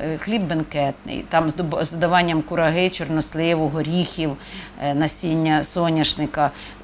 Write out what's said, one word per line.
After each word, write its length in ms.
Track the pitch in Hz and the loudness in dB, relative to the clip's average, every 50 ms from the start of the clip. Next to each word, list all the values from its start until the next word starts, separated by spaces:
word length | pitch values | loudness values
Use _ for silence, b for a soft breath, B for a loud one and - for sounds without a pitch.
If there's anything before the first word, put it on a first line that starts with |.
| - | -4
е, 140 | 156 160 151 | -4 -4 -4
хліб 240 | - 196 220 233 | -4 -2 -2 0
бенкетний, 840 | 190 156 170 160 156 - - 147 143 139 135 - - - - - - - | 0 0 0 -2 -2 -2 -2 0 0 0 -2 -6 -10 -8 -8 -8 -6 0
там 200 | - 165 170 156 | 2 2 2 2
з 60 | 151 | 0
доб-, 300 | - - 156 147 - 160 | -2 -2 -2 0 -2 -2
з 60 | 151 | -2
додаванням 500 | 165 165 175 165 175 180 175 170 165 156 | 0 0 2 4 4 4 4 4 2 0
кураги, 480 | 151 - 175 175 165 156 160 175 180 185 | 0 0 0 2 2 2 4 2 2 0
чорносливу, 760 | 180 - 170 143 160 156 151 - - 156 165 165 170 160 160 143 | 0 -2 -4 -2 0 -2 -2 -2 -2 0 2 2 2 2 2 0
горіхів, 680 | 143 160 151 151 165 180 175 - - - 160 151 139 B B B B 196 185 B B - - | 0 -2 -2 0 0 0 0 0 -2 -2 -2 -2 -2 B B B B -14 -14 B B -6 -4
е, 100 | 143 143 | 0 2
насіння 680 | 143 160 151 - - - 170 160 160 160 160 156 156 143 | 2 0 0 0 -2 -2 0 2 2 4 4 4 2 2
соняшника, 880 | - - 180 170 165 160 160 151 - - - 151 139 - 156 147 135 B B B B B B | 0 0 0 2 2 4 2 2 2 0 -2 -2 -2 0 0 0 0 B B B B B B